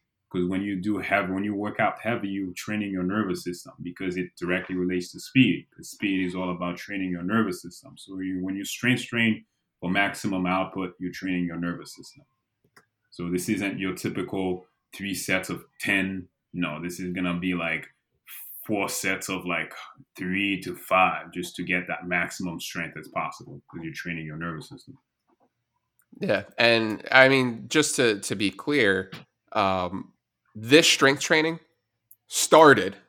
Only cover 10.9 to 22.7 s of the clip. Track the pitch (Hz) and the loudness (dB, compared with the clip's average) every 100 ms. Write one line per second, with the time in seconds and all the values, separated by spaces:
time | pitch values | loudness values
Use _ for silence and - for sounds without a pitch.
10.9 | - 90 87 95 90 87 85 85 78 78 | -6 -10 -8 -4 -2 -2 -4 -6 -6 -12
11.9 | - - - _ _ _ _ _ - _ | -18 -20 -20 _ _ _ _ _ -20 _
12.9 | _ _ - 87 90 90 98 98 90 95 | _ _ -10 -4 -2 0 -2 -2 -4 -4
13.9 | 90 107 92 90 98 92 90 - _ _ | -4 -6 -6 -4 -4 -2 -4 -8 _ _
14.9 | - 98 90 - 92 92 87 - - - | -10 -8 -6 -2 -2 -2 -8 -10 -8 0
15.9 | 98 95 95 90 _ _ 90 82 76 87 | 0 0 -4 -10 _ _ -4 -4 -4 -8
16.9 | 90 92 90 90 87 90 90 82 80 - | -8 -6 -4 -2 0 -2 -2 -2 -4 -6
17.9 | _ _ _ - - - - - 104 92 | _ _ _ -20 -18 -16 -14 -4 -2 -2
18.9 | - 98 95 - 95 90 85 76 - - | -2 -2 -4 -4 -6 -2 -4 -4 -10 -18
19.9 | - - - 92 95 101 95 90 87 - | -20 -20 -10 -4 -2 0 -2 -4 -10 0
20.9 | 92 90 80 82 90 90 - 90 90 90 | 4 4 2 -8 -8 -8 -8 -2 -2 -2
21.9 | 78 87 87 85 - 90 80 - | -8 -4 -2 -2 -6 -8 -8 -8